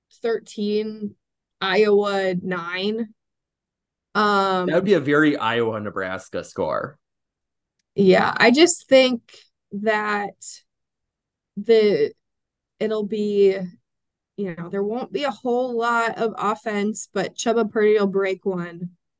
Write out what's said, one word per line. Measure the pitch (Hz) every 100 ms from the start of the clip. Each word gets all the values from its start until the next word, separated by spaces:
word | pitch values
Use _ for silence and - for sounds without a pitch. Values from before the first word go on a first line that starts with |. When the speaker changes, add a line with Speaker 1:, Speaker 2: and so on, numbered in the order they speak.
| _ _
Speaker 1:
thirteen, | 233 220 - - 208 208 220 220 208 - _ _ _ -
Iowa | 190 185 214 202 202 196 190 180
nine. | 190 180 170 180 202 220 220 _ _ _ _ _ _ _ _ _ _
Um, | 202 208 202 196 185 180
Speaker 2:
That | 165
would |
be | 190
a | 180
very | 135 147 151 147
Iowa-Nebraska | 113 117 113 110 104 95 92 92 - 90
score. | 85 - 80 57 - - _ _ _ _ _ _ _ _ _ -
Speaker 1:
Yeah, | 190 185 - -
I | 226
just | 254 339 - -
think | 262 254 233 _ - _ _ _
that | 208 214 214 214 208 196 - - - _ _ _ _ _ _ _ _ _ -
the, | 202 226 208 160 143 - _ _ _ _ _ -
it'll | 214 220 208
be, | 214 208 202 196 190 180 - _ _ _ _ _ -
you | 190
know, | 165 170
there | 202
won't | 208 233 254
be | -
a | 285
whole | - 254 240 254 233
lot | 233 233 226 -
of | 226 -
offense, | 202 214 226 208 208 214 -
but | 202 170
Chubba | - 240 226 214
Purdy | 226 214 214
will | 202
break | 196 190 185 202
one, | 180 175 170 180 _ _